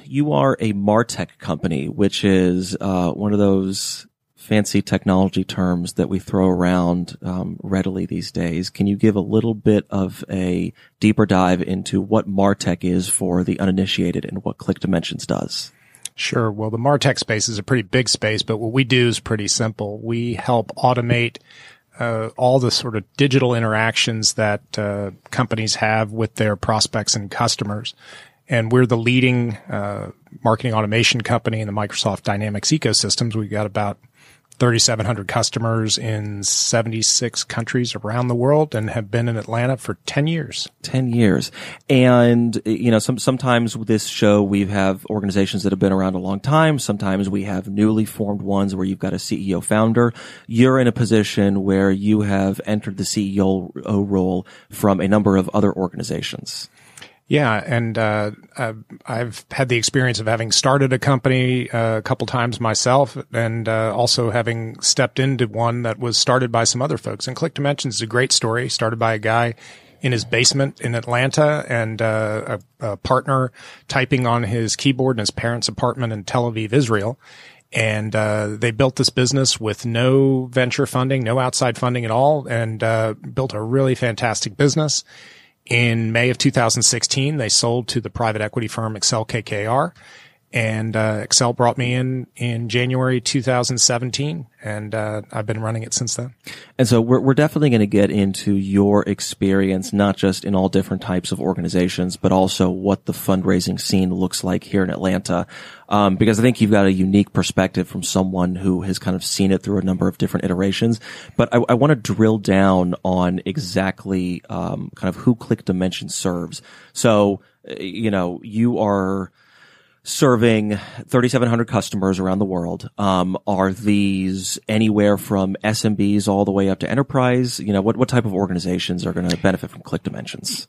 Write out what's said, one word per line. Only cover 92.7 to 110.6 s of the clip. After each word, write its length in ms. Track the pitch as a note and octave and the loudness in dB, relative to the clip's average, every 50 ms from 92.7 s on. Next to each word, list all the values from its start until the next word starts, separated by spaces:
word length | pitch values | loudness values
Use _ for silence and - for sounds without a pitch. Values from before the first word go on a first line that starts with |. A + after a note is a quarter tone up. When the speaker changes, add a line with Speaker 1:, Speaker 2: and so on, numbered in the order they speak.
| A2 B2 B2 B2 B2+ B2+ B2+ B2+ B2+ B2 | -2 0 0 0 0 0 0 0 0 -2
Speaker 2:
two 220 | - - - C#3 | -2 -2 -2 -2
thousand 380 | A2+ C3 B2+ B2 A#2+ - B2+ A2+ | 0 0 0 0 0 -2 0 0
seventeen, 680 | - - B2 A#2+ B2+ B2+ - - C#3+ D3+ E3 E3 B2 - _ _ - | 0 0 0 0 -4 -4 -4 -4 -4 -4 -6 -8 -10 -14 _ _ -10
and, 320 | G#2+ G#2 G#2+ G#2+ G#2 G#2+ | -8 -8 -8 -8 -6 -4
uh, 280 | A2 G#2+ G#2+ G#2+ G#2+ G2+ - | -4 -4 -4 -6 -8 -8 -8
I've 160 | - A2 G#2 | -8 -6 -4
been 140 | G#2+ A2 A2 | -4 -4 -4
running 240 | A2+ A2 A2+ A2+ A2+ | -4 -4 -4 -4 -6
it 100 | - - | -4 -4
since 220 | - B2 A#2 - | -4 -4 -4 -6
then. 200 | - A#2+ B2+ - _ - - - - - - _ - | -6 -8 -10 -10 _ -20 -20 -18 -18 -20 -6 _ 0
Speaker 1:
And 100 | B2+ G#2+ | 2 4
so 140 | B2 A2+ | 4 4
we're, 180 | A#2 A#2+ B2+ C3 | 4 4 4 4
we're 140 | A2+ C3+ C3 | 4 4 4
definitely 360 | B2+ D3+ D3+ - D3+ D3+ C#3+ | 4 4 2 2 2 2 4
gonna 160 | A#2+ A2 G#2 | 4 4 4
get 260 | G2+ G#2 G2+ G2+ F2+ | 4 4 4 4 4
into 440 | E2+ G#2 G2 G2 F#2+ - - G#2 G2+ | 4 2 2 0 0 -2 -2 0 0
your 480 | G2 G2 G2 G2 G2 G2+ G2+ G#2 G#2 - | 0 0 2 4 4 6 6 4 4 2
experience, 880 | G2+ G2+ - - - - - G#2 F#2+ G2 G2 G2 F#2+ F#2+ F#2+ G2 - | 2 -2 -4 -6 -8 -6 -2 0 2 2 2 2 2 0 -2 -2 -2
not 240 | - G2+ G2+ G2+ F#2+ | 2 2 4 4 2
just 300 | - - F#2+ F#2+ - - | 2 0 0 0 0 -2
in 100 | G2 G2+ | -2 0
all 140 | F#2 F#2+ F#2+ | 2 2 2
different 340 | - G2+ F#2+ - G2 F#2 - | 2 0 0 0 -4 -6 -4
types 300 | - F#2 F#2 - - F#2+ | -4 -4 -4 -4 -4 -4
of 80 | E2+ | -4
organizations, 720 | A#1+ F#2 F2+ E2+ E2+ F2 E2+ F2+ F2+ F#2 - - F2+ F#2 F2 | -2 -2 -2 -2 -2 -2 0 0 0 0 0 -2 -4 -4 -4
but 160 | - - F#2+ | 0 2 4
also 380 | F#2 F#2+ F#2+ F#2 - - F#2 F2 | 4 4 4 2 2 0 0 0
what 360 | F#2 F#2 F#2+ G2+ F#2+ - _ | 0 0 0 0 0 0 _
the 60 | - | -6
fundraising 640 | - - - - F#2+ F#2 F2 F#2 F#2 F2+ F2 F#2 F#2+ F#2+ | -8 -6 -2 0 0 0 2 2 2 2 0 -2 -4 -4
scene 360 | - - - F#2+ F#2 F#2 F#2 | -4 0 0 2 2 2 0
looks 320 | F#2 F#2 F2 - - - | 0 -2 -2 -4 -4 -4
like 180 | F#2 F#2 F2+ - | -2 -2 -4 -4
here 220 | - - G2+ F#2+ | -2 0 0 0
in 40 | F2 | 0
Atlanta, 580 | - - F#2 F#2 F#2 F#2 - - F2 F2 F2 - - - - - - - - - | -2 -2 -2 -2 -2 -2 -2 -2 -2 -2 -2 -4 -10 -20 -20 -20 -20 -18 -8 -2
um, 260 | - G#2 G2+ G2 F#2 | 0 2 2 2 2
because 240 | F#2+ A2 G#2+ A2 G2+ | 4 4 4 4 4
I 40 | A2+ | 4
think 180 | B2+ A2+ - | 2 4 4
you've 100 | A2+ G2+ | 4 4
got 140 | G#2+ G2+ G2 | 4 6 6
a 60 | F#2+ F#2+ | 4 4
unique 400 | F#2 F#2 F#2+ G2 G2+ G2 - - | 4 2 4 4 4 4 2 2
perspective 560 | G2 F2 - - - F#2+ F#2 - F#2 F2+ - | 0 0 0 2 0 0 0 0 -2 -4 -4
from 140 | - F#2 F2 | -6 -8 -6
someone 520 | - - F#2+ F#2+ F#2+ F#2 F#2 F2+ F2+ F#2 | -2 0 0 0 0 0 0 0 0 -2
who 280 | F#2 F#2+ G2 F#2 F2 - | -2 0 0 0 0 0
has 160 | G2 F#2 - | -4 -6 -4
kind 160 | - F#2+ F#2 | -4 -4 -4
of 80 | F2+ - | -4 -4
seen 260 | - - - G2 F#2+ | -4 -2 0 2 2
it 120 | F#2+ F2+ - | 2 0 0
through 160 | G2 G2+ F#2+ | -2 -2 -2
a 40 | F2+ | 0
number 240 | F#2 F#2 F2 F2+ F#2 | 0 0 0 0 -2
of 100 | - - | -2 -2
different 280 | - G2 - F#2+ - | -2 -2 -2 -2 -2
iterations. 560 | F#2 F#2 F2+ | -2 -2 0